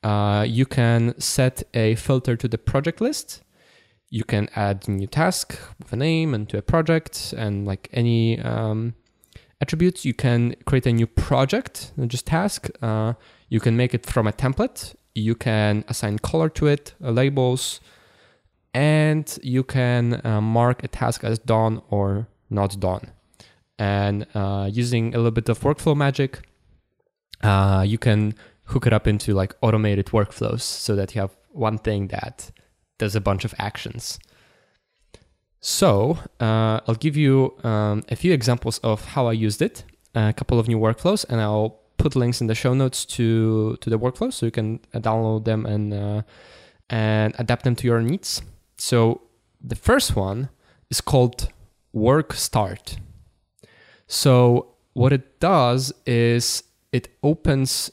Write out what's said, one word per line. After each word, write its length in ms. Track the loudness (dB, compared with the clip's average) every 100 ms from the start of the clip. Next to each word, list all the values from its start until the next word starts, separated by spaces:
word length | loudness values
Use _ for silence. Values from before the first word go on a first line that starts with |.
Uh, 420 | 0 0 2 0 0
you 180 | 0 0
can 480 | 2 2 4 2 -2
set 420 | -6 0 0 0 -8 0
a 180 | 0 0
filter 400 | 0 -2 0 -2
to 120 | -2
the 100 | -4
project 420 | -2 -2 -2 -2
list. 440 | -4 -4 -10 -18 _ _ _ _ _ _ _
You 140 | -8
can 260 | -2 -2 -2 -2
add 320 | -2 -2 -4
a 40 |
new 160 | -4 -4
task 520 | 0 0 0 -6 -12 -16 -20
with 160 | -10
a 20 | -4
name 380 | 0 0 0
and 160 | -2 -4
to 80 | -6
a 60 |
project 680 | 0 0 2 0 -2 -14 -12 -6
and, 300 | -4 -2 -4
like, 220 | -6 -6
any, 460 | -2 2 2 2 0
um, 560 | -2 -4 -2 -4 -6 -10 _ _ _ -20 _ _
attributes. 420 | -6 2 0 0
You 120 | -4 0
can 400 | 2 2 2 -2 0
create 220 | 0 2
a 40 |
new 160 | 2 2
project, 840 | 0 0 2 2 0 -4 -12 -14 -6
not 120 | -4
just 180 | -4 -2
task. 440 | 0 0 -4 -10 -6
Uh, 320 | -4 -2 -2 -4 _ _ _
you 100 | 0
can 180 | 2 2
make 160 | 2
it 120 | -2 -2
from 200 | 0 0
a 60 |
template. 640 | 0 -4 -2 -4 -4 -18 -18 _
You 220 | -4 -2 -2
can 500 | 0 2 2 0 -2
assign 300 | -6 -4 -4
color 300 | -2 0 0
to 180 | 2 0
it, 260 | 0 -4 -12
uh, 80 | -2
labels, 680 | 0 2 2 0 0 -4 -10 -16 _ _ _ _ _ _ _ _ 0
and 640 | 2 4 4 2 -2 -10
you 220 | -2 -2
can, 580 | 0 0 2 2 2 0 0
uh, 160 | 0
mark 420 | 2 2 2 0
a 40 | -6
task 340 | -4 -2 -2
as 160 | -2 -4
done 420 | 0 2 2 -2 -4
or 380 | -2 0 -2 -6 _ _
not 280 | -2 -2 -2
done. 300 | -4 -4 -8 -20 _ _ -20 _ _ -6
And, 480 | -2 0 0 0 -4 -4
uh, 340 | -2 -2 -2
using 440 | -2 0 0 0 0
a 20 |
little 140 | 0
bit 180 | 0 -2
of 120 | 0
workflow 340 | 0 0 0 2
magic, 460 | 0 0 -2 -4 -20 _ _ _ _ _ _ _ _ -2
uh, 440 | 2 4 4 4 2
you 100 | 2
can 380 | 2 2 2 -4 -14 _ -4
hook 200 | 0 2
it 40 |
up 160 | 2 2
into, 260 | 0 0
like, 220 | 0 0 0
automated 460 | 2 2 2 0 0
workflows 540 | 0 0 -2 -4 -4
so 340 | -6 -8 -4 -2
that 200 | -2 -4
you 60 |
have 120 | -6 _ _
one 240 | -4 -4 -2
thing 300 | -2 -2 -4
that 440 | -6 -10 -14 -20 -20 _ _ _ _
does 180 | -2 -2
a 60 |
bunch 240 | 0 -2 -4
of 80 | -6
actions. 600 | -8 -8 -12 -12 -12 -14 -18 _ _ _ _ _ _ _ _ -20 _ _ _ _
So, 560 | -6 2 4 4 2 -2 -6 _
uh, 400 | 0 2 2 0 -2
I'll 120 | -2
give 160 | 0 2
you, 380 | 4 6 4 0
um, 400 | -2 0 2 0 -4
a 60 | -2
few 160 | 2
examples 460 | 2 2 0 -2 -4
of 260 | -2 -2 -2
how 220 | -2 0
I 60 |
used 280 | 0 0 0
it, 240 | -2 -4 -20 _ _ 0
a 180 | 0
couple 260 | 0 0 0
of 80 | 2
new 120 | 2
workflows, 440 | 0 0 0 -2 -2
and 100 | -2
I'll 400 | 0 0 -2 -4 _ _
put 180 | 0 2
links 260 | 0 0
in 60 | -2
the 80 | 0
show 180 | 0
notes 320 | 2 0 -2 -10
to, 720 | -2 2 2 2 2 0 -4
to 100 | -2
the 80 | -2
workflows 360 | -2 -2 -6
so 120 | -2 -4
you 60 |
can, 300 | -2 -4 -6 _
uh, 60 | -6
download 460 | -2 0 0 0 0
them 200 | -2 -2
and, 280 | -2 -2
uh, 280 | -4 -4 -4 -6 -14 -20 -20 -20 _ _
and 440 | -2 0 2 0 -2
adapt 260 | -2 0
them 120 | 0 0
to 120 | 0
your 140 | 0
needs. 400 | 0 -2 -4 -8 -10 -20 _ -12
So 440 | 0 4 4 2 _ _ _ _
the 120 | -12 -6
first 420 | 2 2 2 -2
one 320 | -2 -4 -6 _ _ _ _
is 100 | -8
called 480 | 0 2 2 0 -8 -8 -20 _ _
Work 400 | -2 2 2 0
Start. 640 | -6 -2 -2 -2 -4 -12 -16 -16 -20 -20 _ _ _ -20 _ _ _ _
So 680 | 0 4 6 6 4 0 _ _
what 200 | 2 4
it 260 | 4 -2 _
does 540 | 2 4 4 2 -2 -8 -2
is 580 | 2 4 2 0 -4 -8 _ _
it 160 | -4 -4 _
opens 640 | 0 0 2 2 0 -2 -6